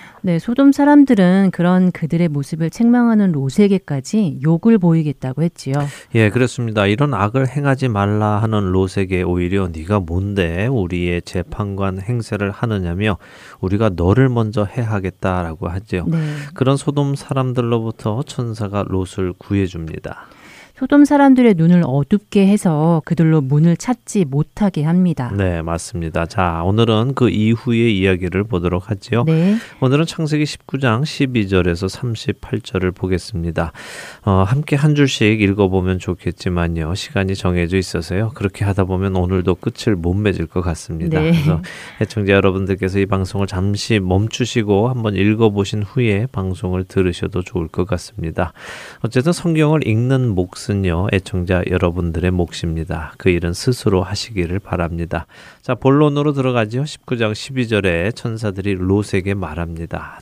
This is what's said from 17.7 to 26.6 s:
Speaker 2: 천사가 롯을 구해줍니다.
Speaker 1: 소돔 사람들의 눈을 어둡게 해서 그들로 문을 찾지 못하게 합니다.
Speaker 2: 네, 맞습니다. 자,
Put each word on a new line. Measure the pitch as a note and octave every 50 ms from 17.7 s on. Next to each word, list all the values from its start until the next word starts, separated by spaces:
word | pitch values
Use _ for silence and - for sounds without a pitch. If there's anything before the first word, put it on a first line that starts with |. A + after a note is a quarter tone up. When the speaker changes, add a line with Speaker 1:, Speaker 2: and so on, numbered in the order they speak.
| A#2+ A#2 A2 A2+ A2 - - A2 G#2 A#2 D3
Speaker 2:
천사가 | - - - B2 A#2 A2 G#2+ A2 G2 G2+ G2+ G2 -
롯을 | F#2 F#2+ F#2 F2+ - - F#2+ F2+ F2+ -
구해줍니다. | - - G2+ G2+ G2 F2 - E2+ D#2+ D#2+ D#2 - - - - - - - - - - - - - - - _ -
Speaker 1:
소돔 | C4+ C4 D4 C#4+ D4
사람들의 | C#4 D4 C#4+ C#4+ C#4 C4 B3+ B3 A#3 G3+
눈을 | E3 D#3+ E3 F3 F3+ E3+
어둡게 | B2 B2+ C#3+ C#3 - - G3+ - _ - G#3 G3
해서 | F#3+ G3+ G#3+ - F#3+ D#3 D3 D#3 E3 E3+ D#3+ -
그들로 | - E3+ - E3 D#3+ D#3+ D#3
문을 | C#3 C3 C#3+ D3 D#3+ E3+ E3+
찾지 | - - - B3 - _ - - G#3+ F3+
못하게 | C3+ C3+ C#3+ D#3 - _ - G#3 G3 - D#3+ C#3+
합니다. | D#3+ E3+ F3+ F#3 F3+ D#3+ - B2+ A#2+ G2
Speaker 2:
네, | G2+ G2 F#2 F2 E2
맞습니다. | D#2+ E2 E2+ E2 - - - F2 E2 D#2+ D#2 E2+ E2
자, | E2 - G#2 F#2 F2 E2 E2